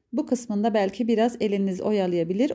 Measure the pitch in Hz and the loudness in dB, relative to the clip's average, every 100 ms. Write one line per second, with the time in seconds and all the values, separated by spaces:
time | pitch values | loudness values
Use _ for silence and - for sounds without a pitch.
0 | _ 240 302 247 - 208 220 214 196 - | _ -6 -2 -4 -2 -2 0 2 0 0
1 | 233 226 233 240 214 202 196 185 - 214 | 0 2 2 0 -2 0 0 -2 0 0
2 | 185 175 165 190 285 | 2 0 0 0 0